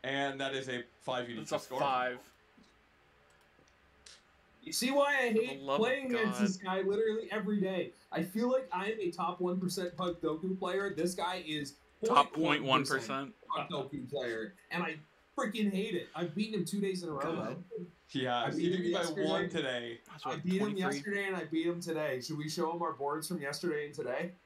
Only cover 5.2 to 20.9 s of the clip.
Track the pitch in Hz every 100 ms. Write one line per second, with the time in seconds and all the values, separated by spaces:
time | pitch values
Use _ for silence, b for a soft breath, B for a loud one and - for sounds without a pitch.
5.2 | 247 220 247 135 139 139 233 277 262 233
6.2 | 214 202 196 180 190 190 190 208 220 214
7.2 | - 208 196 208 185 185 - b b 147
8.2 | 175 220 247 262 262 180 196 220 180 170
9.2 | 170 180 180 180 185 - 175 - 180 170
10.2 | 156 156 185 190 180 190 202 151 175 185
11.2 | 170 185 156 151 139 - _ _ 220 147
12.2 | 143 156 160 147 131 131 135 135 117 135
13.2 | 139 - - 147 - 147 135 143 123 143
14.2 | 120 113 107 - - - 165 156 - _
15.2 | _ - 247 220 208 190 226 175 - 156
16.2 | 170 196 220 214 165 202 196 185 170 143
17.2 | 151 165 113 160 - 453 175 - _ 135
18.2 | 127 120 117 151 170 185 175 180 170 156
19.2 | 156 165 170 175 135 123 120 117 - -
20.2 | - 156 175 190 208 196 185